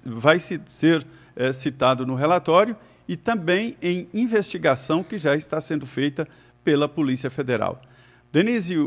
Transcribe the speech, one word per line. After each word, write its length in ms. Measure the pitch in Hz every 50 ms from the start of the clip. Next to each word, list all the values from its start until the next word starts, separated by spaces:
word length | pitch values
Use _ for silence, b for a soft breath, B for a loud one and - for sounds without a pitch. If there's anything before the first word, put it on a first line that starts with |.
| -
vai 320 | 127 113 117 113 147 160 175
se, 240 | - - 185 151 - -
ser, 360 | - - - 160 165 156 131 B B B B B B
eh, 160 | - 123 131
citado 540 | 135 131 - 147 135 131 127 127 131 123 131
no 80 | 127 131
relatório 640 | 127 139 156 180 185 - - 160 180 214 240 220 b b b b b b -
e 100 | 180 165
também 580 | - 226 233 214 165 160 180 196 226 233 - -
em 260 | - 180 175 180 170 - -
investigação 920 | 214 247 233 226 214 196 - - 180 160 156 131 131 - - 156 170 190
que 140 | - 220 208
já 180 | 147 147 143
está 240 | 151 147 - - 156
sendo 280 | 147 - 160 151 131 123
feita 400 | - 135 135 143 135 - 156 b b b b b b b _
pela 240 | 170 151 143 147 143
Polícia 440 | 147 165 151 135 127 127 - 127
Federal. 500 | - - 139 123 123 107 104 92 90 - b b b b b b b b b b
Denise, 460 | - 151 190 226 247 226 185 170 180 160 147